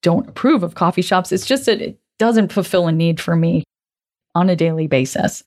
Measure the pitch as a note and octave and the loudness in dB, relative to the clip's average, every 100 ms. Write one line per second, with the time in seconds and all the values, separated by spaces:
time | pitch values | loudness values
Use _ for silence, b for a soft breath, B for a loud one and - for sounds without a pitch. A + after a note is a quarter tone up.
0 | - E3+ - - B3+ D4 F3 - F3 F3+ | 2 0 -2 -2 0 2 0 -2 -2 0
1 | E3+ F#3 F3+ F#3 - C4+ B3+ G#3+ - - | 0 0 0 -4 -2 -2 0 -2 -4 -12
2 | _ _ A3 A3+ G3 - F3+ F#3+ E3+ D#3+ | _ _ 2 2 2 -2 0 0 2 2
3 | E3 E3 - E3+ E3 E3+ E3 _ _ _ | 0 0 0 0 2 0 -4 _ _ _
4 | _ _ _ E3+ F#3 F3 E3 D#3+ D#3 C#3 | _ _ _ 0 0 2 0 0 0 0
5 | C3 - - - | 0 -2 -4 -6